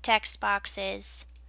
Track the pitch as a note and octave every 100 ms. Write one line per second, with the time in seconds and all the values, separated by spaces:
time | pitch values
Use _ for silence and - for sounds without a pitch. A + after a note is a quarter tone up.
0 | - A3 - - G#3 G3+ - - G3 G3
1 | G3+ - - -